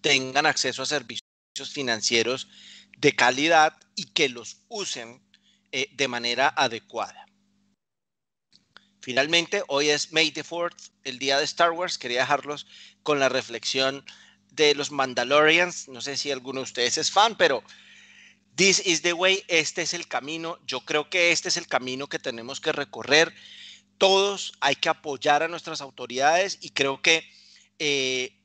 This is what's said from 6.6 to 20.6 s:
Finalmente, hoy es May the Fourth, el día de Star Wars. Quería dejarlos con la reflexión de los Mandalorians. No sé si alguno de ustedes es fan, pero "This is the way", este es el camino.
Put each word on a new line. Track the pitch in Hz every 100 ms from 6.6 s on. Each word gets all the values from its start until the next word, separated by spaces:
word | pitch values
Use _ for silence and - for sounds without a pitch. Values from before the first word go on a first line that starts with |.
| 131 110 _ 117 101 - - _ _ _ _ _ _ _ _ _ _ _ _ _ _ - _ _
Finalmente, | - 127 147 170 165 202 -
hoy | 139 151
es | 147 -
May | 160 160
the | 147
Fourth, | - 170 170 - - _
el | 135 123
día | 135 139
de |
Star | 151 - 170
Wars. | 165 180 -
Quería | 127 120
dejarlos | 131 143 143 147 - - - _
con | - 147
la | 135
reflexión | 127 110 117 - 135 135 139 - - - _ _
de | - 151
los | 143 135
Mandalorians. | 143 135 123 120 147 156 165 180 160 -
No | 123
sé | 127 135
si | 143
alguno | 135 127 135
de |
ustedes | 123 - 120 160
es | 151
fan, | 196 226 202
pero | 170 123 - - - - - - - _ _ -
"This | 190 185
is | 185 160
the | 175
way", | 170 185 190 -
este | 170 151 -
es | 160
el | 175 165
camino. | 135 135 165 165 175